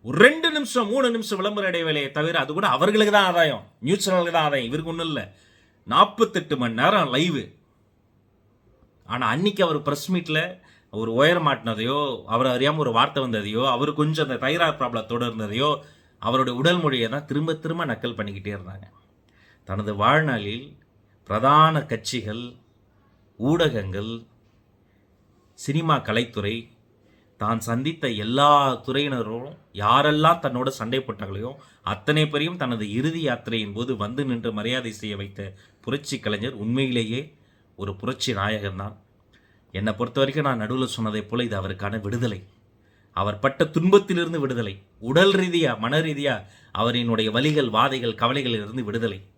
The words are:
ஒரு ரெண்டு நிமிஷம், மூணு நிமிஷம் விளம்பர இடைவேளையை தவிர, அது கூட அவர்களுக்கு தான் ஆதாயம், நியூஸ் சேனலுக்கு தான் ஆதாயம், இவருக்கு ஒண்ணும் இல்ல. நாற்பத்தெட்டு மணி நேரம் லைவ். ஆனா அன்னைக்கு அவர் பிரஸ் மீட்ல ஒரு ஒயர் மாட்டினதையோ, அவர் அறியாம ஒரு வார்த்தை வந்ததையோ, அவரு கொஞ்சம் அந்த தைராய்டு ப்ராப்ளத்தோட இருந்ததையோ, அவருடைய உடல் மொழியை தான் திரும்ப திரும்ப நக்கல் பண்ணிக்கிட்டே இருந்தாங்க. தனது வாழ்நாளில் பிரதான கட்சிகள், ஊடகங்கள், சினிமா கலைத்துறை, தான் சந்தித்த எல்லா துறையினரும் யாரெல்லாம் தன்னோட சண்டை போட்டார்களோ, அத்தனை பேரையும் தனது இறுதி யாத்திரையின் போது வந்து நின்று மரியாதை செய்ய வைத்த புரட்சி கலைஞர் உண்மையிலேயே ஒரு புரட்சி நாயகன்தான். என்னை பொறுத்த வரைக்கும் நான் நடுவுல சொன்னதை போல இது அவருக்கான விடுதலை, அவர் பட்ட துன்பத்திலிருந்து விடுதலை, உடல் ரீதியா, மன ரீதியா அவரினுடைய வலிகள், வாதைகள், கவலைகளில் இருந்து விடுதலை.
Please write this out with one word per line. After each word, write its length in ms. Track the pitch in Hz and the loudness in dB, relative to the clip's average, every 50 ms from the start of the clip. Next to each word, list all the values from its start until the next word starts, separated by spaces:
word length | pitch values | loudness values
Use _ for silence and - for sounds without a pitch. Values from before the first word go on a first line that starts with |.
| _ | _
ஒரு 120 | 113 123 147 | -4 4 8
ரெண்டு 300 | 214 269 302 320 330 330 | 8 8 6 4 -2 -2
நிமிஷம், 380 | 311 302 285 214 - 247 226 196 | -2 -2 -4 -2 -2 -2 -2 0
மூணு 180 | 226 269 262 240 | 0 0 0 0
நிமிஷம் 300 | 233 226 214 - 220 190 | 0 -2 -4 -4 -4 -2
விளம்பர 260 | 185 208 208 208 196 190 | -2 -2 -2 -2 -2 -2
இடைவேளையை 420 | 175 170 165 160 151 151 139 135 | -2 -2 -2 -2 -2 -2 -4 -4
தவிர, 260 | - 151 151 165 165 165 | -4 -2 -2 0 0 -2
அது 140 | 135 131 | -2 -2
கூட 160 | 151 - - - | -2 -2 0 0
அவர்களுக்கு 460 | 123 131 160 196 208 214 214 208 202 | 2 4 2 2 4 4 4 6 6
தான் 140 | 208 196 185 | 4 4 4
ஆதாயம், 340 | 170 170 165 156 131 104 - - _ _ | 4 4 4 4 2 -4 -8 -16 _ _
நியூஸ் 260 | - 135 185 202 - | 0 0 0 0 2
சேனலுக்கு 320 | 196 185 180 175 170 165 165 | 2 2 2 2 2 2 2
தான் 100 | 156 147 | 2 2
ஆதாயம், 200 | 143 135 120 113 | 0 0 -2 -2
இவருக்கு 220 | 131 156 160 165 160 | -4 -6 -4 -6 -6
ஒண்ணும் 160 | 165 165 160 | -6 -6 -6
இல்ல. 120 | 151 127 95 95 - _ _ _ _ _ _ _ _ _ _ | -6 -6 -8 -10 -16 _ _ _ _ _ _ _ _ _ _
நாற்பத்தெட்டு 680 | - 113 151 202 202 - - 226 220 - - - - 151 | 0 6 6 6 4 6 0 0 2 2 -4 -2 -2 -2
மணி 180 | 131 123 117 113 | -2 -2 -2 0
நேரம் 380 | 113 131 175 208 202 165 131 123 | 2 4 4 6 4 2 2 2
லைவ். 260 | 135 165 185 160 131 101 - - _ _ _ _ _ _ _ _ _ _ _ _ _ _ _ _ _ _ _ _ _ _ _ _ _ _ _ _ _ _ - | 2 2 2 0 -2 -4 -8 -14 _ _ _ _ _ _ _ _ _ _ _ _ _ _ _ _ _ _ _ _ _ _ _ _ _ _ _ _ _ _ -6
ஆனா 180 | 110 123 123 | -4 -2 0
அன்னைக்கு 360 | 110 113 143 185 208 202 196 190 | 0 0 2 0 0 2 2 2
அவர் 140 | 170 156 147 | 2 2 0
பிரஸ் 260 | 147 143 143 143 - - | 0 -2 -4 -4 -2 -2
மீட்ல 280 | 185 180 175 - 156 156 165 180 185 - _ _ _ _ _ _ | -2 -2 0 0 -2 -2 -2 -2 -8 -14 _ _ _ _ _ _
ஒரு 180 | - 104 113 113 | -6 -4 -4 -2
ஒயர் 320 | 113 120 139 156 175 175 156 | 2 4 6 6 6 4 2
மாட்டினதையோ, 560 | 147 135 113 110 117 110 104 110 120 139 147 147 139 123 107 - | 2 0 0 -2 -6 -4 -2 -2 -2 0 -2 -2 -4 -4 -8 -6
அவர் 300 | - 110 117 127 131 123 | -2 0 2 2 2 2
அறியாம 280 | 123 131 147 151 156 147 | 2 2 2 2 2 0
ஒரு 80 | 127 | 2
வார்த்தை 280 | 113 113 127 - - 143 | 4 4 2 4 2 -2
வந்ததையோ, 400 | 131 127 113 107 101 104 107 113 127 135 | -2 -2 -2 -2 -2 -2 -2 0 0 0
அவரு 240 | 123 120 139 147 151 | 0 0 0 -2 0
கொஞ்சம் 320 | 147 151 151 156 156 151 | 0 0 0 2 0 -2
அந்த 100 | 131 127 117 | -2 -2 -2
தைராய்டு 400 | - 131 156 170 170 160 147 - | -2 -2 0 2 2 0 0 -2
ப்ராப்ளத்தோட 420 | 131 123 117 113 110 - 120 117 120 | -4 -2 -2 -4 -4 -4 -4 -2 -2
இருந்ததையோ, 440 | 120 107 110 110 104 104 117 139 151 147 139 - - - _ _ _ _ _ | -4 -4 -4 -6 -4 -2 0 0 0 0 -2 -6 -16 -20 _ _ _ _ _
அவருடைய 320 | - 117 123 131 131 123 123 120 | -2 0 2 2 2 0 0 0
உடல் 220 | 139 170 180 180 | 2 2 2 4
மொழியை 260 | 151 143 131 123 113 113 | 2 0 2 2 0 0
தான் 180 | 120 143 147 | -2 -4 -6
திரும்ப 280 | - 135 143 156 160 160 | -4 -2 -2 0 -2 -4
திரும்ப 280 | 156 - 160 165 170 170 | -4 -4 -6 -4 -4 -2
நக்கல் 300 | 147 113 107 - 120 113 110 | -4 -4 -4 -4 -8 -6 -6
பண்ணிக்கிட்டே 340 | 107 101 98 98 95 104 | -8 -8 -8 -10 -10 -10
இருந்தாங்க. 340 | 101 95 90 90 95 98 101 - _ _ _ _ _ _ _ _ _ _ _ _ _ _ _ - | -10 -10 -12 -14 -16 -16 -18 -20 _ _ _ _ _ _ _ _ _ _ _ _ _ _ _ -8
தனது 240 | 95 101 107 104 104 | -6 -4 -4 -4 -2
வாழ்நாளில் 680 | 101 104 120 139 156 160 151 127 110 101 101 110 120 135 147 151 - _ _ _ _ _ _ _ _ _ - | 2 4 4 4 4 2 2 -2 -2 -4 -6 -8 -8 -10 -14 -20 -20 _ _ _ _ _ _ _ _ _ -4
பிரதான 540 | 101 110 117 135 147 151 156 160 160 151 143 | -2 2 4 6 6 8 6 6 4 0 -2
கட்சிகள், 560 | - 117 110 - - - 123 101 104 107 117 123 120 123 - _ _ _ _ _ _ _ _ _ _ _ _ _ _ _ _ | -2 -6 -6 -6 -6 -6 -6 -6 -6 -8 -10 -10 -14 -16 -20 _ _ _ _ _ _ _ _ _ _ _ _ _ _ _ _
ஊடகங்கள், 680 | 104 135 160 170 170 151 117 110 98 95 92 98 104 110 117 117 113 _ _ _ _ _ _ _ _ _ _ _ _ _ _ _ _ _ _ _ _ _ _ _ _ _ _ _ | 0 2 2 4 4 2 2 -2 -6 -4 -6 -6 -6 -8 -10 -12 -14 _ _ _ _ _ _ _ _ _ _ _ _ _ _ _ _ _ _ _ _ _ _ _ _ _ _ _
சினிமா 380 | - - 143 160 165 160 151 131 | -6 -2 -2 0 2 2 0 0
கலைத்துறை, 580 | - - 107 117 123 120 - 107 98 101 113 117 117 - _ _ _ _ _ _ _ _ _ _ _ _ _ _ | 0 -2 -2 -2 -2 -2 -6 -6 -4 -4 -6 -6 -10 -14 _ _ _ _ _ _ _ _ _ _ _ _ _ _
தான் 200 | 107 107 117 113 | -2 -2 -2 -2
சந்தித்த 440 | 110 120 117 120 131 156 160 160 - 131 113 | -2 -2 -4 -2 -2 -4 -4 -2 -4 -4 -4
எல்லா 340 | 104 104 110 120 135 143 147 147 143 143 135 127 113 | -4 -4 -2 2 4 6 8 8 6 6 4 0 -2
துறையினரும் 680 | - - 127 139 147 147 135 123 110 107 113 117 127 143 170 - _ _ _ | -4 -4 -2 -2 -2 -2 -2 -4 -4 -4 -6 -10 -10 -12 -16 -20 _ _ _
யாரெல்லாம் 680 | 98 101 107 120 135 143 151 151 151 156 160 170 170 | -2 2 4 4 6 6 4 4 4 4 4 4 4
தன்னோட 260 | - 139 120 123 131 135 | 0 -4 -2 -2 -2 -2
சண்டை 320 | 131 - 110 113 127 135 | -4 -4 -4 -2 -2 -4
போட்டார்களோ, 500 | 131 - 107 101 107 98 98 98 110 123 139 - - _ _ _ | -4 -4 -8 -8 -8 -10 -8 -8 -8 -10 -12 -14 -20 _ _ _
அத்தனை 420 | _ - 208 - - - 151 156 156 | _ -6 -6 -4 0 0 2 2 2
பேரையும் 340 | 151 151 147 151 170 180 180 | 2 0 -2 -2 -2 -4 -4
தனது 220 | 151 123 120 110 107 101 | -4 -4 -2 -4 -4 -4
இறுதி 300 | 104 117 131 160 165 170 | -2 0 0 0 -2 -2
யாத்திரையின் 520 | 160 139 120 120 - 120 113 113 107 101 98 | -2 -2 -4 -4 -4 -4 -4 -4 -4 -4 -4
போது 160 | 107 120 127 131 | -6 -4 -4 -2
வந்து 260 | 101 104 104 120 135 143 | -4 -4 -6 -4 -4 -2
நின்று 280 | 131 123 117 110 120 | -2 -2 -2 -4 -4
மரியாதை 400 | 104 104 104 117 123 131 123 113 | -4 -4 -4 -2 -4 -4 -4 -6
செய்ய 240 | 104 101 110 107 104 | -10 -8 -10 -8 -8
வைத்த 240 | 98 98 98 98 - 98 95 95 - - _ _ _ | -8 -8 -10 -10 -12 -14 -14 -14 -18 -20 _ _ _
புரட்சி 360 | - - 123 143 147 - - - | -6 -6 -6 -6 -4 -6 -10 -6
கலைஞர் 420 | - 107 107 202 107 131 139 104 | -4 -4 -4 -2 -4 -6 -6 -6
உண்மையிலேயே 600 | 104 113 120 135 139 131 123 123 113 107 117 127 151 151 _ _ _ _ _ _ _ _ _ - | -4 -2 0 0 0 0 0 -2 -2 -2 -4 -8 -8 -10 _ _ _ _ _ _ _ _ _ -10
ஒரு 140 | 98 101 98 | -8 -8 -8
புரட்சி 340 | 98 - 123 131 131 - 131 117 | -6 -6 -6 -6 -4 -4 -4 -2
நாயகன்தான். 600 | 98 98 104 110 107 101 98 95 92 98 104 104 - _ _ _ _ _ _ _ _ _ _ _ _ _ _ - | 0 0 -2 -2 -2 -4 -6 -6 -6 -10 -10 -12 -16 _ _ _ _ _ _ _ _ _ _ _ _ _ _ -8
என்னை 180 | 92 104 113 104 | -4 -2 -2 -2
பொறுத்த 240 | 101 120 - - 139 | -2 -4 -4 2 2
வரைக்கும் 280 | 135 135 135 156 147 139 | 2 2 2 0 0 0
நான் 140 | 131 113 | 0 -2
நடுவுல 240 | 107 107 123 131 131 | -2 -4 -2 -2 -2
சொன்னதை 340 | 120 - - 113 107 104 107 | -2 -2 -4 -4 -2 -2 -4
போல 220 | 98 101 113 120 123 | -6 -4 -4 -4 -2
இது 120 | 113 104 | -2 -4
அவருக்கான 440 | 95 92 95 98 95 101 101 104 110 | -4 -4 -6 -8 -6 -6 -6 -6 -4
விடுதலை, 400 | 101 101 107 120 127 117 101 92 - - _ _ _ _ _ _ _ _ _ _ _ _ _ | -4 -4 -4 -2 -2 -4 -4 -6 -12 -20 _ _ _ _ _ _ _ _ _ _ _ _ _
அவர் 240 | 87 98 104 104 101 | -2 -2 -2 -2 0
பட்ட 220 | - 135 - - 170 | -2 -2 0 0 -2
துன்பத்திலிருந்து 760 | 151 - 165 165 190 190 202 196 - 185 175 170 165 165 160 | 0 0 2 4 8 6 6 6 6 0 0 0 -2 -2 -2
விடுதலை, 320 | 139 127 127 120 113 101 98 98 _ _ _ _ | -2 -2 -2 -4 -4 -6 -8 -12 _ _ _ _
உடல் 340 | - 117 139 165 190 196 | -6 2 4 6 6 6
ரீதியா, 380 | 196 190 185 180 170 170 160 135 117 104 | 6 4 2 2 2 2 2 2 0 -2
மன 160 | 110 120 139 156 | -2 0 0 0
ரீதியா 340 | 165 160 151 139 143 139 123 101 95 - - - - _ _ | 0 0 -4 -2 -2 -2 -2 -2 -6 -14 -20 -20 -20 _ _
அவரினுடைய 540 | 107 110 117 120 120 120 117 113 110 110 110 | -2 0 0 0 0 0 0 0 2 0 0
வலிகள், 400 | 107 120 135 156 151 147 135 117 | 0 2 2 2 2 2 2 2
வாதைகள், 480 | 107 110 120 139 135 131 120 117 107 - | 4 4 4 4 2 -2 -4 -4 -2 0
கவலைகளில் 400 | 117 117 127 143 131 123 117 107 | 0 0 0 0 -2 -2 -2 -4
இருந்து 240 | 101 104 113 131 120 | -4 -6 -8 -6 -6
விடுதலை. 340 | 104 101 117 117 110 98 95 98 _ _ | -4 -4 -2 -4 -4 -4 -8 -14 _ _